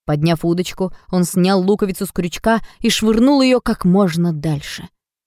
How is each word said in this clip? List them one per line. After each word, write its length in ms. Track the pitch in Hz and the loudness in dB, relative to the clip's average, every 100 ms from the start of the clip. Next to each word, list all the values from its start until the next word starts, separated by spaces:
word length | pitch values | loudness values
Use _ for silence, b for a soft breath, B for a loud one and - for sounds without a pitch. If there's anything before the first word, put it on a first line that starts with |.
| - | -6
Подняв 380 | 151 160 165 170 | -2 0 0 0
удочку, 480 | 170 180 - 185 b b | -2 -4 -6 -8 b b
он 140 | 185 175 | -2 0
снял 360 | 185 180 196 | 0 2 2
луковицу 440 | 185 202 202 185 196 | 2 0 -2 -4 -6
с 80 | |
крючка 480 | - 175 - 226 226 b b | -4 -6 -4 -2 -2 b b
и 100 | 233 | -2
швырнул 520 | - 220 220 254 285 | 0 2 4 4 4
ее 180 | 262 247 | 4 2
как 240 | - 220 | 0 -2
можно 480 | 180 185 196 165 175 | 2 2 2 0 -2
дальше. 560 | 156 160 143 - - 175 _ _ _ | -2 -4 -4 -6 -14 -16 _ _ _